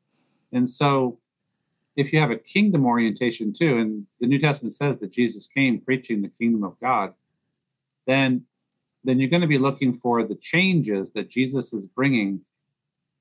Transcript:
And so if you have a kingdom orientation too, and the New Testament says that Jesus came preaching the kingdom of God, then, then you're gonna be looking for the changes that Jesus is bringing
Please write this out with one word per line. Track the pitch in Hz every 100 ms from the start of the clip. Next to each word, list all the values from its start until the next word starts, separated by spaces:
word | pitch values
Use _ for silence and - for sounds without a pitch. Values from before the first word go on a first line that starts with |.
| _ _ _ _ _
And | 127 127
so | - 143 135 127 117 _ _ _ _ _ _ _ -
if | 147
you | 156
have | 131
a | 113
kingdom | - 196 214 165 127
orientation | 117 113 104 123 113 107
too, | 104 165 120
and | 110 107 101 -
the | 123
New | 139
Testament | 151 143 113
says | - 143 127
that | 101
Jesus | - 120 101 -
came | 135 135 110
preaching | - 127 - 110
the | 98
kingdom | - 117 113
of | 98 -
God, | 120 120 95 - _ _ _ _ _ _ _ _ -
then, | 135 135 127 - _ _ _ _ _
then | 135 127
you're | 131
gonna | 170 170
be | 143
looking | 135 139 131
for | 120 123 117
the | 104 98
changes | - 165 190 175 113 98 92
that | 107 98
Jesus | - 131 135 123
is | 110 95
bringing | - 139 123 98 98 - _ _ _ _ _ _ _